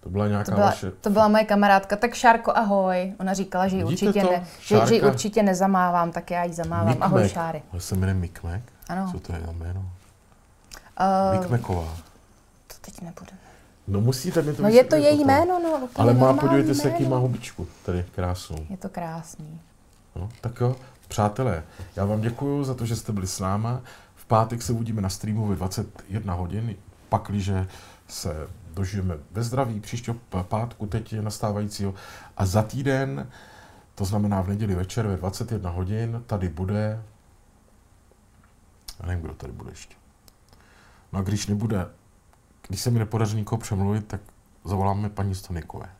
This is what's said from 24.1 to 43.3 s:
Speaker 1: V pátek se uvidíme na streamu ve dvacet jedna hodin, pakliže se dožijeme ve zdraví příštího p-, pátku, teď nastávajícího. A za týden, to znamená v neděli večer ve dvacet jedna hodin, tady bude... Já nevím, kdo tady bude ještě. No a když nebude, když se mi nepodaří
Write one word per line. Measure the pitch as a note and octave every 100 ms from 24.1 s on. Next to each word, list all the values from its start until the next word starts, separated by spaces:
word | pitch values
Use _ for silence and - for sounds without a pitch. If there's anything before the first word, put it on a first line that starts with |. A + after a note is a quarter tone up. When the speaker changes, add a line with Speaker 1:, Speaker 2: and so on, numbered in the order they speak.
Speaker 1:
V | _ -
pátek | A2+ A2+ A#2
se | -
uvidíme | A#2 A#2 A2
na | F#2+
streamu | - A2 G#2+ G#2+
ve | F2+
dvacet | F#2 - G2 - -
jedna | G2 G2
hodin, | F2 F2 F#2+ A#2 G2 - - -
pakliže | G2+ - G2+ F#2+ F#2+ F#2 - - - _
se | - F#2 D#2 D2 - -
dožijeme | D#2+ F#2+ G2+ F#2 D#2+ C#2
ve | -
zdraví | A#2 B2 C3 G#2+
příštího | - A#2+ - A#2+ -
p-, | F#2+
pátku, | F2+ A2 A#2 - G#2+
teď | A2+ G#2+ A2
nastávajícího. | G#2+ - A2 G2+ G#2 - G2 F#2+ - - - -
A | F#2+
za | F#2+
týden, | A2 B2 C#3 C3+ C3+ C#3 C3 - - - - - -
to | -
znamená | F#2+ G#2+ G#2 G2
v | F#2
neděli | G2+ A2
večer | F2+ F#2 - G#2+
ve | F#2+
dvacet | F2+ G2 B2+
jedna | A2 F#2+
hodin, | F2 F#2 G#2+ A#2 A#2 A#2+
tady | G#2+ F#2
bude... | D#2 F#2+ G#2 G#2+ A2 A2 _ _ _ _ _ _ _ _ _ _ _ _ _ _ _ _ _ - -
Já | F2
nevím, | F2+
kdo | D#2+
tady | - C2+
bude | A#1+ -
ještě. | - - - _ _ - _ _ - - - - - _
No | F#2+
a |
když | F#2+ G#2 -
nebude, | G3+ A#2 G#2 F2+ - _ _ _ _ _ _ -
když | F#2+
se | -
mi | A#2+
nepodaří | A2+ A2+ A2